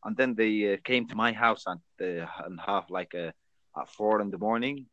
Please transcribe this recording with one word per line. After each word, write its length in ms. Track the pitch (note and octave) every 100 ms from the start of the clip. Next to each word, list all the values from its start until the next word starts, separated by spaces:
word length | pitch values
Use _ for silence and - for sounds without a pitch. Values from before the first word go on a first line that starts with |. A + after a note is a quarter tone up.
and 120 | G#2+ G#2+
then 180 | B2+
they, 400 | A2+ A2+ G#2+ G#2
uh, 20 | G2
came 220 | - B2+ A#2
to 60 |
my 180 | G#2+ A2+
house 320 | A2 A#2 G#2+ -
at, 120 | F2+ _ _
uh, 260 | F#2 F2 E2 -
and 160 | E2 F2+
half, 300 | - G2+ F#2
like, 240 | F#2 F2+
uh, 160 | F2 E2+ - _ _ _ -
at 100 | C#2
four 320 | - G#2+ G#2+
in 100 | G2+
the 80 | F#2+
morning 480 | G#2 A#2 B2 C#3+ C3